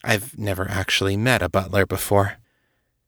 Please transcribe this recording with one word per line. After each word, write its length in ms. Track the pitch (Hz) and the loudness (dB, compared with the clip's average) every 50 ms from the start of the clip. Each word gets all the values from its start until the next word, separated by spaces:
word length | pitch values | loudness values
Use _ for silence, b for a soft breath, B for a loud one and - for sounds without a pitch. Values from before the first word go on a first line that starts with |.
| - | -2
I've 340 | - 110 101 101 - - | 0 0 0 -2 -6 -10
never 320 | - 104 104 95 90 95 101 | -6 -4 -4 -2 -2 -4 -4
actually 480 | 101 95 95 - - - 95 98 98 | -2 -4 -2 0 0 0 0 0 0
met 260 | 101 110 131 123 101 90 | 0 2 2 2 2 0
a 60 | 87 | 0
butler 380 | - 95 92 95 95 101 95 | 0 0 -2 0 0 0 0
before." 520 | - 92 87 - - 104 101 98 101 - - _ _ _ _ _ _ _ _ _ _ _ _ _ | 0 0 -4 -2 2 2 4 2 2 -2 -8 _ _ _ _ _ _ _ _ _ _ _ _ _